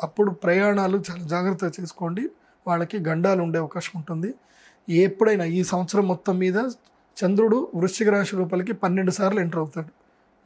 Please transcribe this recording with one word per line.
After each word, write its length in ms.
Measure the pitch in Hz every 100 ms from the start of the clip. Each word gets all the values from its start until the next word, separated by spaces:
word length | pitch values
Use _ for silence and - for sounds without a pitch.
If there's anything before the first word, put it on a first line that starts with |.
అప్పుడు 280 | 160 - 208
ప్రయాణాలు 720 | 170 180 180 208 202 190 196 180
చాలా 140 | 175 165
జాగ్రత్తగా 420 | 175 185 185 180 156
చేసుకోండి, 480 | 175 - 170 180 285 - _ _ -
వాళ్ళకి 320 | 170 170 214 160
గండాలు 340 | 160 185 190
ఉండే 160 | 170 165
అవకాశం 340 | 156 180 - 175
ఉంటుంది. 380 | 147 160 190 - _ _ - _ -
ఎప్పుడైనా 560 | 170 190 190 220 208
ఈ 180 | 170 175
సంవత్సరం 460 | 175 185 180 208 196
మొత్తం 300 | 185 - 185
మీద 200 | 185 185 254 240 _ _ _ -
చంద్రుడు 440 | 185 202 226 233 311
వృశ్చిక 340 | 175 185 - 214
రాశి 280 | 202 190 196
లోపలికి 360 | 175 180 185
పన్నెండు 380 | 220 190 185 185
సార్లు 300 | 180 190 208
ఎంటర్ 180 | 170 165
అవుతాడు 340 | 156 165 156 - _ _ _ _